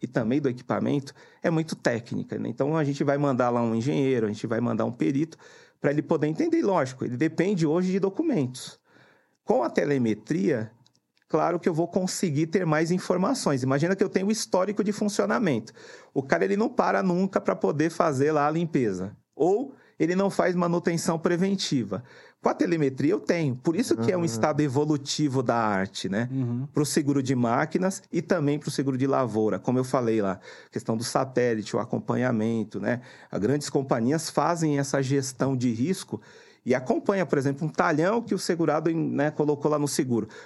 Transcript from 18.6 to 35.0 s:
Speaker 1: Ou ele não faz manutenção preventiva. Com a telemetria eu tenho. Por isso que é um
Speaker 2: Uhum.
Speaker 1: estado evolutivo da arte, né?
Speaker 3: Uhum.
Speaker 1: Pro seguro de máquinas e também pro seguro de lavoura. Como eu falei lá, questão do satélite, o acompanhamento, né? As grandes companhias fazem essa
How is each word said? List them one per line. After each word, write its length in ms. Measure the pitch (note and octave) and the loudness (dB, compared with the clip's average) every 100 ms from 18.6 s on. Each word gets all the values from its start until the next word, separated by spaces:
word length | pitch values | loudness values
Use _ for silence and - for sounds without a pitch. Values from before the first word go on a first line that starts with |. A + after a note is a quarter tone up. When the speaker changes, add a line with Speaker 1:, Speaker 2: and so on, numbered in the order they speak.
| E3 D3+ A2+ F2+ F#2 - _ - | 0 0 0 -2 -6 -12 _ 0
Speaker 1:
Ou 380 | D#3+ G#3 C#4 - _ - | 2 2 -2 -12 _ -2
ele 160 | D#3+ F#3 | 0 2
não 140 | G3 | 0
faz 260 | F#3+ F3 F3+ | 2 0 2
manutenção 640 | F3 E3+ F3 E3 - E3 | 0 2 0 0 0 0
preventiva. 880 | F3 E3+ G3 G3 - C3+ G2+ A#2+ - - - _ | 0 2 0 0 0 -2 -2 -6 -8 -20 -20 _
Com 80 | A3+ | 0
a 40 | |
telemetria 580 | - D4+ E3 C#3 C3 C#3+ | 2 0 2 0 0 0
eu 80 | G#3 | 0
tenho. 360 | - F3 D3 B2 | 0 0 0 -2
Por 200 | E3+ E3 | -2 0
isso 200 | - A#3 | 0 0
que 140 | A3+ | 0
é 40 | F3+ | 0
um 40 | |
Speaker 2:
Uhum. 60 | E3+ | -2
Speaker 1:
estado 360 | A2+ D3+ D3 | 0 0 2
evolutivo 800 | D3 C3 D#3 D3 C3 - D3+ C3 | 0 2 0 0 -2 -2 0 0
da 140 | B2 A#2 | 2 2
arte, 520 | G#2+ G2 F#2+ - F#2 | 2 2 -2 -4 -4
né? 200 | G2 B2 | -2 -2
Speaker 3:
Uhum. 360 | C3+ A#2+ A#2+ C#3+ | -4 -4 -4 -4
Speaker 1:
Pro 120 | D#3 D3 | -2 0
seguro 380 | F3 C#3+ C#3 | 0 2 0
de 100 | B2 | 0
máquinas 720 | B2+ A#2+ B2 D#3 F3 F#3 F#3+ - | 0 2 2 0 0 -2 -4 -6
e 100 | E3+ | -4
também 380 | D#3+ F3+ C#3+ D3 | 0 2 2 0
pro 100 | - | -2
seguro 280 | - C#3 B2+ | -2 0 0
de 100 | C#3 | 0
lavoura. 500 | C3+ B2 G#2+ G#2+ F#2+ | 2 2 2 2 0
Como 220 | - B2 | 0 0
eu 40 | |
falei 380 | B2+ C#3 A#2 A2+ | 2 0 2 2
lá, 180 | G2 F2+ - - - | 0 -2 -8 -20 -12
questão 240 | A2+ - A2+ | -6 -4 -4
do 80 | |
satélite, 720 | A#2+ C#3+ B2+ B2+ B2 A2 G2 A2+ | -2 -2 0 0 0 0 -2 -4
o 40 | |
acompanhamento, 1000 | G#2+ A2+ - A#2+ B2+ A2+ A2 A2+ G#2 G2 | -2 -4 -2 0 0 0 0 -2 -4 -6
né? 220 | G#2+ B2 - - - | -4 -4 -6 -20 -10
As 80 | - | -2
grandes 300 | G#2 D3 - | 0 0 -2
companhias 600 | D3 C3 C3 A#2 D#3 - | -2 0 0 2 0 -2
fazem 480 | - D3+ E3+ D#3+ C#3+ | 0 0 2 2 0
essa 240 | C3+ C#3 | 0 0